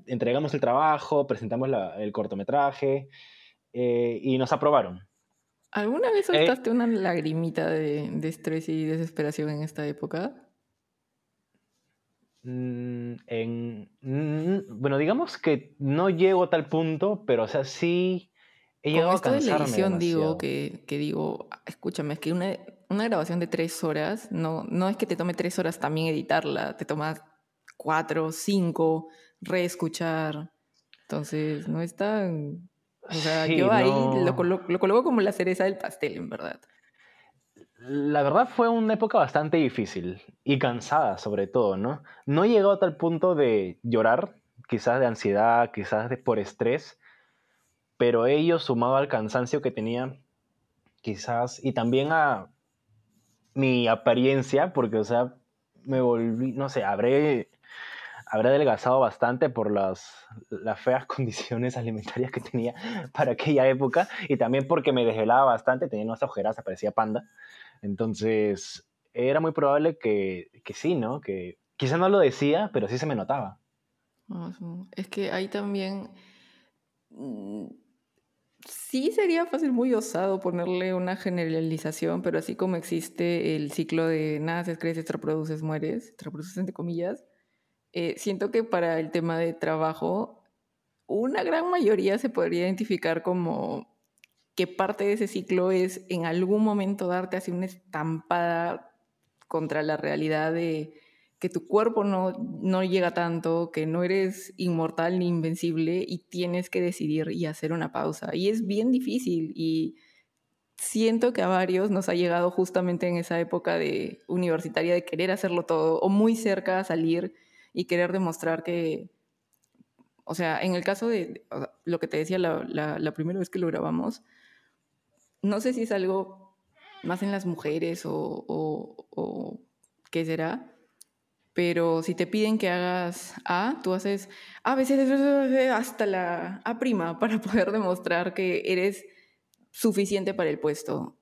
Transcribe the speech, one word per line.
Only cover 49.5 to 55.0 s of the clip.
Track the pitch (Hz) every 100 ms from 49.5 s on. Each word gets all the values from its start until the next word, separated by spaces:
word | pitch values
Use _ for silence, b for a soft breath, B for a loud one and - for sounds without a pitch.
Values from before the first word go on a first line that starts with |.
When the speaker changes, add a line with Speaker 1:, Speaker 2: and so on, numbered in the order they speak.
| 147
Speaker 1:
que | 131
tenía, | 110 110 120 131 135 _ _ _ _ _ _ _ _
quizás, | 113 98 - 117 123 -
y | 135
también | 123 117 131 147
a | 160 147 107 92 _ _ _ _ _ _ _ _ _ _
mi | 135 131 123 117
apariencia, | 113 123 120 131 139 135 135 180
porque, | 143 117
o | 110